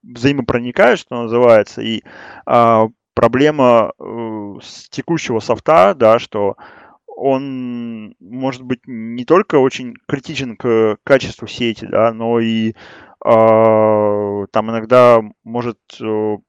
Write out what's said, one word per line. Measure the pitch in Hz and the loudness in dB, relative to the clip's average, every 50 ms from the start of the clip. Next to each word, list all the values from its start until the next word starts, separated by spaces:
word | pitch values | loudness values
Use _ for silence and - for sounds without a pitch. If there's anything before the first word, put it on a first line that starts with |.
| _ | _
взаимопроникают, | - 123 117 117 139 143 139 120 - 131 120 120 123 120 - 202 240 226 - | -20 -8 -2 0 0 0 0 0 0 0 0 0 -2 0 2 2 2 2 0
что | - _ 131 120 120 | -4 _ -8 -8 -6
называется, | 110 117 120 123 120 113 107 101 - - - 113 | -2 0 4 6 6 6 6 4 0 -4 -10 -8
и, | 113 110 - - - - - - - - - - | -6 -6 -8 -10 -14 -20 -20 -20 -20 -20 -16 -6
а, | - - 120 117 117 117 110 110 110 - _ _ _ _ | 0 2 2 4 4 4 2 2 0 -4 _ _ _ _
проблема, | - 120 113 117 131 143 151 151 147 131 123 120 117 107 - - - | 2 2 2 2 2 2 2 2 2 4 4 4 4 2 0 -4 -10
э, | - 90 107 117 117 110 110 107 104 101 98 - - | -14 -12 -12 -10 -10 -10 -10 -10 -12 -12 -14 -16 -18
с | - - - - _ | -20 -20 -20 -20 _
текущего | - - - - 170 151 - - 120 110 | -14 -12 -6 -4 -4 -4 -4 -4 -4 -4
софта, | - - 117 110 - - 156 170 185 202 190 | -4 -4 -4 -4 0 2 4 4 4 4 2
да, | 139 120 110 110 117 | 2 4 4 4 2
что | - - - 104 101 98 - - - - - - - - _ _ _ - | 0 -4 -6 -4 -4 -4 -4 -8 -12 -20 -20 -20 -20 -20 _ _ _ -20
он | - - - 139 135 131 139 139 131 131 127 123 120 120 117 117 117 110 107 95 - _ | -14 -6 -2 -2 -2 -2 -4 -6 -10 -10 -10 -10 -10 -10 -10 -10 -12 -14 -16 -18 -20 _
может | - 92 117 127 131 135 127 127 131 | -20 -18 -12 -8 -6 -6 -6 -8 -10
быть | 123 131 120 _ | -10 -10 -10 _
не | 143 127 113 113 113 117 123 123 | -14 -14 -12 -12 -12 -12 -10 -4
только | - 160 185 - - - | 0 0 0 0 0 0
очень | 143 131 135 - - 127 120 117 - _ - | 0 0 0 -2 -6 -12 -14 -16 -18 _ -10
критичен | 147 139 - - 156 135 135 123 107 | -10 -10 -8 -10 -10 -10 -10 -10 -10
к | - - 123 117 113 110 107 104 - _ | -8 -4 -2 0 0 0 0 -2 -4 _
качеству | - 139 131 - - - - 113 110 | 0 0 0 0 -4 -10 -14 -16 -16
сети, | - - 123 117 110 - 113 | -8 -6 -4 -4 -4 -6 -8
да, | 98 - 101 110 117 113 | -4 -2 0 0 0 0
но | 113 113 113 117 117 | -4 -4 -4 -2 -2
и, | 113 113 113 113 110 113 110 - - - - - - - _ _ - | -2 -2 -2 -2 -2 -4 -6 -8 -14 -20 -20 -20 -20 -20 _ _ 0
а, | - 117 113 113 110 110 110 113 110 110 110 110 107 107 107 107 104 104 104 104 101 101 101 98 98 - | 2 4 4 6 6 4 4 4 4 4 4 2 2 2 2 0 0 -2 -2 -4 -4 -4 -6 -8 -4 -4
там | 110 107 113 | -4 -4 -2
иногда | 113 113 110 110 127 127 123 123 120 113 107 107 - _ _ | -6 -8 -2 2 4 6 6 6 6 4 2 -2 -10 _ _
может, | 113 113 120 117 120 110 - _ _ - - | -10 -8 -6 -6 -6 -8 -10 _ _ -16 -10
э, | 113 110 107 107 107 107 107 101 - | -8 -6 -4 -2 -2 -4 -6 -6 -10